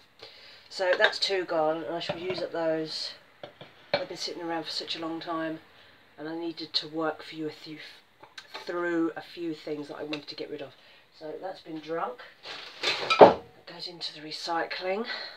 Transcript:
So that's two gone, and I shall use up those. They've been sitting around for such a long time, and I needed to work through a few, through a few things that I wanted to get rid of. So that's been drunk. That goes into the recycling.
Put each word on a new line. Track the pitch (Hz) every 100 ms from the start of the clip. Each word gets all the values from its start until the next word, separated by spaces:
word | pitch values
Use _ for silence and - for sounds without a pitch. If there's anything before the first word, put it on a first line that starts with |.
| - - - - - - -
So | - 185 180
that's | 208 -
two | - 190 170
gone, | 165 156 165
and | 156
I | 170
shall | 165 170
use | 185 175
up | 175
those. | 170 160 160 156 - - - - - - - - - -
They've | 190 180
been | 170
sitting | 180 180
around | 170 165
for | 156
such | - - 165
a |
long | 165 165
time, | 170 160 160 160 - - - - - -
and | 156
I | 165
needed | 170 160 156
to | - 151
work | 160 156 156
through | - 160 156
a |
few, | - 160 151 - - - - - - - - -
through | 175 175 170 165 -
a |
few | - 175 170
things | 151 160 147 147
that | -
I |
wanted | 151 151 -
to | 156
get | 156
rid | 147
of. | 135 - - - - -
So | 156 156
that's | 185 -
been | 170 160
drunk. | 151 165 247 - - - - - - - - - - -
That | - - - - -
goes | 170 180
into | 170 -
the | 156
recycling. | 156 - 175 165 - - 185 202 240 - -